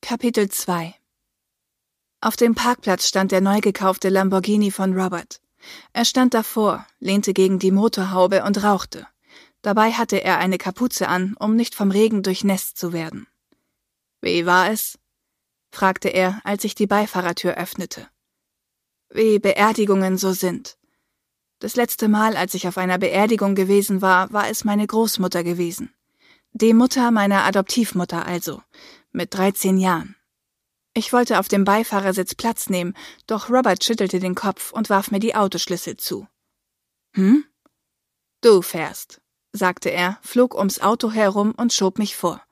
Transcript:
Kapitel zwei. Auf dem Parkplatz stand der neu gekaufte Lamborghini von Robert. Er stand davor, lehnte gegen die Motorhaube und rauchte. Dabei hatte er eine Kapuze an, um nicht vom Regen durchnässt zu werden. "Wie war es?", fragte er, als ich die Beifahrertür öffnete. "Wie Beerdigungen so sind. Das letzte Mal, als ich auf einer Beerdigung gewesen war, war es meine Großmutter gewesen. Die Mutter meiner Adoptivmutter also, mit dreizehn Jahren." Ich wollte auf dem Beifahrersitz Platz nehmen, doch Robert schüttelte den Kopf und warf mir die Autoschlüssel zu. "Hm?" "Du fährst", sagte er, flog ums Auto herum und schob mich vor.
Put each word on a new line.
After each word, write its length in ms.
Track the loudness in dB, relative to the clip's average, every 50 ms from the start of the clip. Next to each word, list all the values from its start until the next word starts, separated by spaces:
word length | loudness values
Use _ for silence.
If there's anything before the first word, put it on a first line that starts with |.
Kapitel 480 | -6 -8 -8 -2 -2 -2 0 0 -2 -2
zwei. 460 | -2 -8 -4 -4 -4 -4 -4 -10 -16 _ _ _ _ _ _ _ _ _ _ _ _ _ _ _ _ _ _ _ _ _ _ _ _ _
Auf 160 | -4 -4 0
dem 180 | 2 2 2 2
Parkplatz 540 | 2 2 0 0 0 0 -2 -2 0 0 -2
stand 240 | 0 0 0 2
der 80 | 2 2
neu 200 | 2 4 2 2
gekaufte 480 | 2 0 -2 2 0 0 0 0 0 2
Lamborghini 640 | 2 2 2 2 2 0 2 2 2 2 2 0
von 280 | 0 -2 -2 0 0 0
Robert. 420 | -2 -2 -4 -6 -10 _ -20 -20 _ _ _ _ -20 -20 -20 -20 -20 _
Er 120 | _ -2 -2
stand 300 | 0 2 4 2 4 4
davor, 520 | 2 -2 -2 -2 0 0 0 0 -2 -8 _ _ _
lehnte 340 | -4 0 0 0 2 0
gegen 260 | 2 4 4 4 4 2
die 120 | 2 4
Motorhaube 760 | 4 4 4 2 0 0 -4 -2 2 2 4 4 4 2 2
und 180 | 0 -2 0
rauchte. 440 | 2 2 2 2 -2 -8 -14 -18 -18 -20 _ _ _ _ -20 -20 -20 _ _ _
Dabei 300 | -4 -2 2 2 2 2
hatte 300 | 2 -2 -2 0 -2 -2
er 160 | 0 0 0 0
eine 200 | 0 0 -2 -2
Kapuze 500 | -4 -6 -4 -2 -4 -4 -2 -2 -2 -2
an, 260 | 0 -2 -2 -4 -4 -4
um 160 | -2 0 2
nicht 200 | 2 0 -2 -2
vom 160 | -2 0 2
Regen 320 | 4 4 4 4 2 0
durchnässt 560 | -2 -2 -4 0 0 0 0 0 -4 -10 -10 -8
zu 140 | -8 -6
werden. 340 | -6 -6 -8 -8 -12 -14 -18 _ _ _ _ _ _ _ _ _ _ _ _ _ _ _ _ _ _ _
"Wie 240 | -4 -2 -2 0 2
war 240 | 2 4 4 4 2
es?", 280 | 0 -2 -6 -8 -10 _ _ _ _ _ _ _ _ _ _ _ _ _ _ _
fragte 380 | -6 0 0 0 0 0 -4 -2
er, 320 | 0 2 0 0 -2 -6 -6
als 200 | -6 -6 -4 -4
ich 100 | -6 -2
die 120 | -2 0
Beifahrertür 680 | 2 2 0 0 0 -4 -4 -4 -4 -6 -2 -4 -4 -4
öffnete. 540 | -4 -8 -10 -8 -10 -10 -10 -12 -16 -16 -20 _ _ _ _ _ _ _ _ _ _ _ _ _ _ _ _ _ _ _ _
"Wie 260 | -2 0 2 4 4 4
Beerdigungen 800 | 2 0 2 4 2 2 4 2 2 2 2 2 2 0 0 0
so 140 | 0 -2
sind. 460 | -2 0 -2 -4 -4 -4 -10 -14 -20 _ _ _ _ _ _ _ _ _ _ _ _ _ _ _ _ _
Das 180 | -12 -6 -2
letzte 320 | -2 -2 -2 -2 -2 2 2
Mal, 280 | 2 4 2 0 0
als 180 | -2 -4 -4 -6
ich 120 | -6 -6 -6
auf 100 | -4 -4
einer 180 | -2 -2 0
Beerdigung 580 | 0 0 0 2 2 2 2 2 0 0 0 0
gewesen 460 | 0 2 4 2 2 2 2 -2 0
war, 320 | 2 4 4 4 2 0
war 160 | -2 -2 -2 -2
es 160 | -4 -4 -2
meine 220 | 0 0 0 -2
Großmutter 580 | 0 0 0 0 0 0 -2 -4 -2 -2 -4 -4
gewesen. 480 | -4 -2 -2 -4 -4 -4 -10 -12 -14 _ _ _ _ _ _ _ _ _ _ _ _
Die 200 | _ 2 4 6
Mutter 380 | 6 6 6 4 2 0 2 2
meiner 340 | 2 2 2 2 2 2 2
Adoptivmutter 800 | 2 2 0 0 0 0 -2 -2 0 -2 -4 -4 -2 -6 -8 -6
also, 360 | -6 -6 -6 -6 -8 -10 -12 _ _ _ -20 -20 -20 -20 _ _ _
mit 220 | _ -8 -8 -8 -4
dreizehn 440 | 0 0 0 0 0 0 2 2 2
Jahren." 380 | 2 2 0 0 -4 -10 -18 _ _ _ _ _ _ _ _ _ _ _ _ _ _ _ _
Ich 180 | -6 -4 0
wollte 260 | 0 0 2 2 0 0
auf 100 | 0 0
dem 160 | 0 2 2
Beifahrersitz 720 | 2 2 0 0 -2 -4 -2 -2 -2 -2 -2 -4 -6 -8
Platz 340 | -6 -4 -4 -4 -4 -6 -4
nehmen, 240 | -4 -4 -4 -6 -8 -10 -16 -20 -20 _ _
doch 240 | -6 -6 -6 -2 0
Robert 340 | 0 2 4 2 0 0 0
schüttelte 360 | -2 0 0 0 -2 0 -2
den 140 | -2 -2 -4
Kopf 380 | -2 -4 -4 -4 -4 -10 -10
und 180 | -6 -6 -2 0
warf 200 | 0 0 0 0
mir 100 | -4 -2
die 140 | -2 0 0
Autoschlüssel 600 | 0 0 0 0 -4 -4 -4 -6 -6 -6 -12 -12 -10
zu. 280 | -10 -8 -8 -10 -10 -16 _ _ _ _ _ _ _ _ _ _ _ _ _ _ _ _ _
"Hm?" 300 | 2 4 6 6 4 4 _ _ _ _ _ _ _ _ _ _ _ _ _ _ _ _ _ _ _
"Du 220 | 6 6 6 6
fährst", 580 | 4 0 -6 -8 -8 -8 -10 -14 -18 _ -20 _ _ _ _ _ _ _
sagte 380 | -6 -2 -2 -2 -2 -2 -6 -4
er, 280 | -2 -2 -2 -4 -4 -8
flog 320 | -14 -4 2 2 2 2 2
ums 260 | -2 -2 -2 -2 0
Auto 320 | 0 0 0 0 -2 -4
herum 400 | 0 2 2 2 2 2 0 0
und 200 | 0 0 -2 -2
schob 260 | 0 2 0 0 0 -2
mich 180 | -4 -4 -6
vor. 260 | -4 -4 -4 -4 -4 _ _